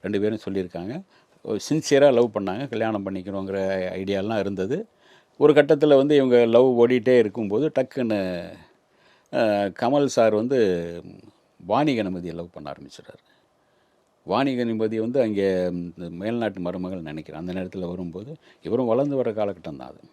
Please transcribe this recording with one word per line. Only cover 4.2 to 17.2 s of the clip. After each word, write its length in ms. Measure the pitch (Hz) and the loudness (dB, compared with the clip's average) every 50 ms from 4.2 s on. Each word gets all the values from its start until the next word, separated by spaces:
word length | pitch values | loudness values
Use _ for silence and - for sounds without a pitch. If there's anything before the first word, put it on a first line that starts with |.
| 95 107 113 107 | -2 -2 -2 -2
இருந்தது. 480 | 95 101 101 95 92 101 135 175 226 _ _ _ _ _ _ _ _ _ _ _ | -4 -4 -4 -4 -4 -4 -4 -6 -6 _ _ _ _ _ _ _ _ _ _ _
ஒரு 140 | 139 147 | 6 6
கட்டத்துல 440 | 147 147 143 143 160 147 156 151 143 | 8 8 6 6 4 4 6 6 6
வந்து 200 | 135 135 147 151 | 6 6 6 4
இவங்க 300 | 143 135 127 123 123 120 | 4 4 6 6 6 6
லவ் 380 | 113 113 120 127 131 123 120 117 | 6 6 6 6 6 6 4 4
ஓடிட்டே 340 | 117 127 123 107 127 127 123 | 4 4 2 2 4 4 6
இருக்கும்போது 540 | 113 104 95 123 113 98 101 110 147 156 - - | 4 4 0 -4 -4 -2 -2 -2 -2 0 0 -2
டக்குன்னு, 640 | 131 127 - 139 123 110 107 101 95 92 90 87 87 87 85 - - _ _ _ _ _ _ _ _ _ _ _ _ _ | -4 -2 -4 -4 -2 -2 -2 -2 -2 -4 -6 -8 -10 -12 -16 -20 -20 _ _ _ _ _ _ _ _ _ _ _ _ _
அ, 400 | - 131 120 107 104 101 101 98 87 - | -2 0 2 2 2 0 0 -2 -4 -2
கமல் 260 | - 117 139 147 143 | -2 0 2 2 0
சார் 280 | 135 - - 113 113 107 | 2 2 4 4 4 4
வந்து 680 | 104 110 127 139 131 113 95 90 87 85 85 85 85 87 90 92 95 - 104 _ _ _ _ _ _ 87 | 2 0 0 2 2 2 2 2 0 -2 -6 -10 -12 -14 -16 -20 -20 -20 -20 _ _ _ _ _ _ -4
வாணி 320 | 87 104 127 151 156 135 113 | -2 0 0 2 0 0 0
கணபதியை 360 | 104 95 92 90 87 87 80 | -2 -2 -4 -6 -8 -8 -10
லவ் 160 | 85 85 85 | -10 -12 -12
பண்ண 180 | _ 80 76 73 | _ -16 -14 -14
ஆரம்பிச்சிடுறாரு. 680 | 67 - 71 65 - - - - - - _ _ _ _ _ _ _ _ _ _ _ _ _ _ _ _ _ _ _ _ _ | -14 -14 -16 -20 -20 -20 -20 -20 -20 -20 _ _ _ _ _ _ _ _ _ _ _ _ _ _ _ _ _ _ _ _ _
வாணி 320 | - 95 117 139 139 131 | -2 -2 0 0 0 0
கணபதி 440 | 120 123 117 113 107 110 110 113 110 | -2 -2 -2 -2 -2 -2 -2 -2 -2
வந்து 200 | 113 117 123 139 | -4 -2 0 0
அங்கே 320 | 123 110 104 101 98 98 | 0 0 0 0 0 0
இந்த 720 | 92 92 90 90 90 87 87 87 80 - 90 85 85 85 95 | 0 0 -2 -2 -4 -6 -8 -10 -12 -12 -14 -12 -12 -8 -8
மேல்நாட்டு 340 | 110 120 120 117 104 95 95 | -6 -4 -4 -4 -4 -6 -6
மருமகள் 420 | 87 87 90 90 90 92 95 92 | -8 -6 -6 -6 -8 -8 -8 -10
நினைக்கிறேன். 400 | 80 78 76 78 | -10 -12 -12 -12